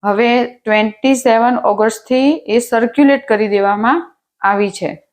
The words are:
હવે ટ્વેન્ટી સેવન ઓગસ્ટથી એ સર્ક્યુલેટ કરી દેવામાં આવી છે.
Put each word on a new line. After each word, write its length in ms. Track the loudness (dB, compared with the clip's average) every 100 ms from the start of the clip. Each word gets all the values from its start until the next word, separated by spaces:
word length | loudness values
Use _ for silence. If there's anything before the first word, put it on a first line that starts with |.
હવે 400 | -2 0 2 0
ટ્વેન્ટી 680 | -2 -8 -2 0 0 -2 0
સેવન 420 | 0 2 2 2 0
ઓગસ્ટથી 720 | -2 0 -2 -2 -4 0 0
એ 280 | 0 -2 -2
સર્ક્યુલેટ 680 | 0 -2 -2 2 2 2 0
કરી 220 | -2 0
દેવામાં 680 | 0 0 0 -2 -2 -4 _ _ _
આવી 300 | -2 0 -2
છે. 320 | -4 -10 -10 _